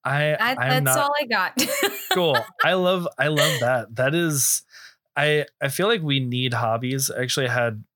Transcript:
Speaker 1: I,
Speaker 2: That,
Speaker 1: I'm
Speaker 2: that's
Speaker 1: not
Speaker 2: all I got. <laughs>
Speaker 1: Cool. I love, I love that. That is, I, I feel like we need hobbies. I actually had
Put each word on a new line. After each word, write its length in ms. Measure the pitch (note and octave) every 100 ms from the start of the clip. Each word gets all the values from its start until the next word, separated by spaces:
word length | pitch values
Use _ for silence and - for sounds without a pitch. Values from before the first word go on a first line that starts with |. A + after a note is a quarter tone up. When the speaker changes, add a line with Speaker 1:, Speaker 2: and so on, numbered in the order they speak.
Speaker 1:
I, 160 | - C#3+ D3+ D3+
Speaker 2:
That, 200 | A#3 C4
Speaker 1:
I'm 260 | B2+ -
Speaker 2:
that's 120 | C3 C4+
Speaker 1:
not 80 |
Speaker 2:
all 100 | C#4+ D4
I 60 | B3+
got. 360 | G#3+ F3+ -
<laughs> 300 | C#4+ C#5+ G#4 - -
Speaker 1:
Cool. 300 | F#4 E3+ C#3 - -
I 80 | D#3+
love, 340 | F#3 F3+ F#3 E3+ -
I 100 | C#3+
love 320 | D3+ D3+ D3+
that. 340 | A#2+ B2+ A2 A#2
That 180 | C3
is, 480 | E3 E3 C#3+ - - _ - - _ _
I, 300 | C#3+ D3 D3+ C#3 _
I 80 | C#3+
feel 200 | - G3
like 120 | A3+
we 180 | D#3 C#3
need 340 | B2+ B2 B2+
hobbies. 560 | A#2 A#2 A2+ B2+ C3+ C3
I 120 | -
actually 260 | B2+ - B2+
had 360 | B2 A#2+ A2 -